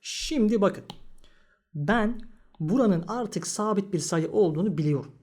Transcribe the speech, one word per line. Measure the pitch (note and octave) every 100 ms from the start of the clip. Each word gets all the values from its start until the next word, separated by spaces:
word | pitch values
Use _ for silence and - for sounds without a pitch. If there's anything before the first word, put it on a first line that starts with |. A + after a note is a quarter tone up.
Şimdi | - - - D#4 G#3+ A3+
bakın. | G3 - - - - - - _ _ _ _
Ben | D3+ D3 A#3 G#3+ A#3+ - - _ _
buranın | D#3 A#3+ A#3 F3 F3
artık | A3+ A#3 F#3 -
sabit | - G#3+ G3+ G3
bir | E3+
sayı | C#3+ E3 D#3+
olduğunu | - F#3 D3+ G#3 D#3+
biliyorum. | D3+ C#3+ A#2 -